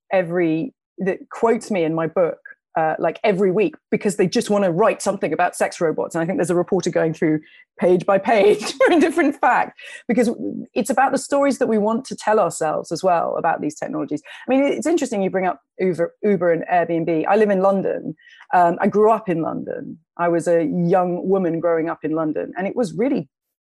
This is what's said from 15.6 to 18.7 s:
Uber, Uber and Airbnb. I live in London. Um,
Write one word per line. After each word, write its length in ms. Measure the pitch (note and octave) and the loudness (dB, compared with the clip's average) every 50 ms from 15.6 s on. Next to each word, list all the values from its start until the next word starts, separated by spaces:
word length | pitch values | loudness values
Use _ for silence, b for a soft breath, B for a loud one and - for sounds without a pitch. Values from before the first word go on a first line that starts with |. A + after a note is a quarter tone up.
| _ _ _ - | _ _ _ -4
Uber, 340 | F#3+ F#3 E3 D#3+ E3+ E3+ - - | -2 -2 0 0 -2 -4 -4 -2
Uber 300 | - G#3 G3+ E3+ F3+ E3+ | 0 0 2 2 2 2
and 120 | E3 D#3+ - - | 2 0 0 0
Airbnb. 560 | F3+ F3 E3 E3+ E3+ E3 E3 E3+ E3 D#3 - | 0 0 2 0 0 -2 0 0 0 0 2
I 100 | - G3+ | 2 2
live 140 | A3 G#3+ G#3 | 4 4 4
in 100 | G3+ F#3 | 2 2
London. 540 | F#3+ G3 G3 F#3+ F3 - - - - - D#3+ B B B B B B B - | 2 2 2 2 0 -2 -4 -4 -6 -8 -12 B B B B B B B 2
Um, 220 | F3+ F3 E3+ | 4 4 4